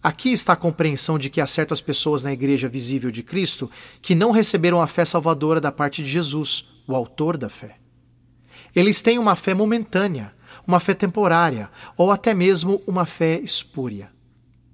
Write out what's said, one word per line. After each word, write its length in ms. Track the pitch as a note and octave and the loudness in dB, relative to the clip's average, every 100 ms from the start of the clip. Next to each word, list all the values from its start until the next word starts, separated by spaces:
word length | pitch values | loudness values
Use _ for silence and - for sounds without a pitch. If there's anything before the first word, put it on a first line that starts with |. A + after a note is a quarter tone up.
| - | -2
Aqui 240 | - B3+ | -2 -2
está 220 | A#3+ - | 0 2
a 40 | F3 | 2
compreensão 600 | E3+ D#3 D#3+ C#3 - D#3+ | 0 0 -2 0 0 -2
de 100 | C3+ | -2
que 120 | - | -2
há 80 | C#3+ | 0
certas 320 | - D#3 D#3+ | 0 -2 -2
pessoas 420 | - C#3+ - D3 | -2 -2 0 0
na 100 | C3 | -2
igreja 360 | C3 C#3 C#3 B2+ | -4 0 0 0
visível 420 | B2+ A#2+ C3+ B2 | -6 -4 -4 -4
de 140 | A2+ | -8
Cristo 440 | A#2 F3 F#3 - B2+ - - - | -6 -4 -2 -2 -6 -12 -20 -18
que 140 | - | 0
não 160 | E3+ G#3+ | 2 4
receberam 500 | A3 G#3+ G3 E3+ F3 | 4 2 2 2 2
a 60 | D#3+ | 0
fé 180 | - | 0
salvadora 560 | E3+ F3 D#3 D#3+ D3+ D#3+ | 0 0 0 0 0 0
da 120 | D3 | -2
parte 280 | C#3 D3 C#3+ | -2 -4 -4
de 80 | C#3+ | -4
Jesus, 560 | D3+ D#3+ D3 C#3+ - - - - | -2 -2 -2 -2 -4 -6 -20 -6
o 80 | |
autor 420 | C3 A#2 - D#3 E3 | -4 -4 -4 -2 -2
da 120 | A#2+ | -6
fé. 280 | - A2 - _ _ _ _ _ _ _ - - | -12 -20 -20 _ _ _ _ _ _ _ -20 -6
Eles 300 | - F#3+ G#3 | 2 2 4
têm 160 | - A#3+ | 2 2
uma 160 | A3 | 2
fé 180 | F3+ - | 0 0
momentânea, 800 | F#3 G#3+ A#3 A3 F3+ G3+ D3+ G#2 _ _ - | 0 0 0 -2 -2 -2 -4 -10 _ _ -16
uma 140 | - F3 | 0 0
fé 160 | - | 2
temporária, 760 | F#3+ F#3+ F3 G3+ E3+ E3+ A#2+ G2+ - - - | -2 0 0 2 4 2 0 -8 -14 -20 0
ou 160 | F3 | 2
até 200 | G3+ A#3 | 4 2
mesmo 480 | G#3 F3+ F#3 E3+ G3 - | 2 4 2 2 -2 -2
uma 180 | F#3 | -2
fé 360 | E3+ - E3 E3 | -2 0 0 0
espúria. 680 | A#3+ - - - B2+ G2+ G2 _ _ _ _ _ _ | -2 -4 -4 -8 -8 -8 -16 _ _ _ _ _ _